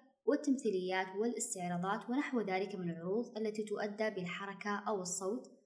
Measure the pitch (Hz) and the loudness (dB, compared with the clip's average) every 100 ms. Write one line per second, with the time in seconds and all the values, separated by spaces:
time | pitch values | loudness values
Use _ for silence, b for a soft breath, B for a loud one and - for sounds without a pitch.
0 | - _ - 285 - 262 220 185 185 185 | -20 _ 4 4 4 2 4 2 2 2
1 | 190 196 233 233 - 190 175 175 185 214 | 0 2 0 0 -2 -2 -2 0 0 0
2 | - 254 294 247 196 185 196 190 175 170 | 0 0 2 0 2 0 0 -2 -2 -2
3 | 170 208 240 220 220 214 214 208 208 208 | 0 0 0 -2 -2 0 -2 -2 -2 0
4 | 214 196 180 - 196 196 208 202 208 208 | -2 0 -4 -4 -6 -6 -2 -2 0 -2
5 | 165 - 190 247 - - | -2 -2 -2 -2 -6 -18